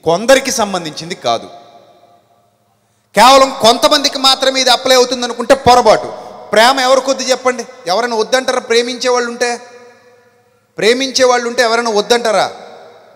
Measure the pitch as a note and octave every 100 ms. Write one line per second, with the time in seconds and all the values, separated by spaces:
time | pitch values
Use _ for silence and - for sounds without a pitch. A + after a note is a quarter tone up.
0 | D#3+ E3+ A3+ C4 C4 A3+ G#3 F#3 D#3+ D3
1 | D#3+ F3+ B2 A#2 F#2+ - - - _ _
2 | _ _ _ _ _ _ _ _ _ _
3 | _ - A#3+ C4+ C4+ B3+ G#3+ B3 D4 D4
4 | C#4 C4+ C4+ C4 C4+ C4 B3+ A#3 C4 C4
5 | B3 B3+ A#3+ A#3 A#3 C4+ - B3 A3+ F3
6 | - - - - - G#3 A#3 C4+ B3+ C4+
7 | C4+ C4+ B3 B3+ B3+ B3 A#3 - E3 F#3+
8 | A#3+ A3+ G#3+ B3+ C4 B3+ - A#3 A#3+ B3+
9 | B3+ B3 A#3+ A#3+ A#3+ A#3 - - - _
10 | _ _ _ _ _ _ _ - F#3+ B3
11 | C4+ B3 B3+ A#3+ A#3+ A#3+ A#3 A3+ A#3+ G#3
12 | G#3 A#3+ A#3 G3 C3+ - - - - -
13 | -